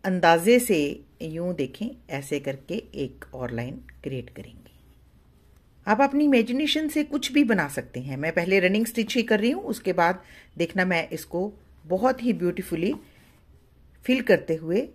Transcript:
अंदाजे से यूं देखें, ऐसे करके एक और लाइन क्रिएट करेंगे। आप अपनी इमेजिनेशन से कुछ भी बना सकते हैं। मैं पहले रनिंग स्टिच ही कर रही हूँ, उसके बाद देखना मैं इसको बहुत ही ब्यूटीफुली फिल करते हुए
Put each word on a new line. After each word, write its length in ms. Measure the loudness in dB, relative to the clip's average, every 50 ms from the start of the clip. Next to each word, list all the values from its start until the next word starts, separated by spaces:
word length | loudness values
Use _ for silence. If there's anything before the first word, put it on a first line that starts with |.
| -2
अंदाजे 540 | -2 -2 4 6 6 6 6 6 6 6 6
से 460 | 6 4 2 2 2 0 -4 -8 -14 _ _ _
यूं 320 | -12 -10 -8 -6 -4 -4 -2
देखें, 320 | -4 -4 -6 -6 -10 -10 -10 -10 -14 -14 -10
ऐसे 300 | -10 -10 -6 -4 -6 -4
करके 340 | -4 -6 -8 -8 -8 -8 -8 -8 -8 -10 -8
एक 300 | -8 -8 -8 -8 -16 -20 -16 -10
और 160 | -8 -8 -6
लाइन 300 | -6 -6 -6 -8 -10 -14 -16 -20 -20 -14
क्रिएट 280 | -10 -8 -8 -8 -10 -12
करेंगे। 460 | -16 -18 -18 -18 -20 -20 -20 -20 _ _ _ _ _ _ _ _ _ _ _ _ _ _ _ _ _ _ _ _ _ _ _
आप 140 | -2 2 2
अपनी 240 | 2 2 2 2 4
इमेजिनेशन 640 | 4 4 4 4 2 0 -2 0 0 0 -2 -2 -2
से 160 | -2 -2 -2
कुछ 260 | -2 -4 -6 -6 0
भी 120 | 2 2 4
बना 220 | 4 2 2 0 -2
सकते 320 | -4 -8 -10 -8 -10 -10
हैं। 160 | -8 -6 -6
मैं 160 | -4 -4 -2
पहले 260 | 0 0 2 4 4 4
रनिंग 260 | 4 4 2 2 0
स्टिच 300 | -2 -2 -4 -4 0 0
ही 60 | -2
कर 180 | 2 2 2 2
रही 100 | 2 0
हूँ, 120 | 0 -2 -4
उसके 280 | -6 -8 -4 -4 -2
बाद 300 | 2 2 2 2 2 -2 -8 -20 -20 -20 -20 _ _ -4
देखना 260 | -4 -2 0 0 0
मैं 240 | 2 2 0 -2 -4
इसको 440 | -8 -10 -10 -6 -6 -4 -4 -6 -8 -14 _ _ -20 _ -4
बहुत 360 | -4 -2 2 2 0 0 2
ही 100 | 0 -2
ब्यूटीफुली 640 | 0 0 0 -2 -2 -4 -6 -6 -4 -2 0 -2 -2 -4 -10 -20 _ -20 -20 -20 _ _ _ _ -20 _ _ _ _ _ _ -20 _ _ 0
फिल 160 | 0 0 0
करते 320 | 4 2 2 2 2 -4 -6
हुए 340 | -4 -4 -2 -2 -2 -2 -4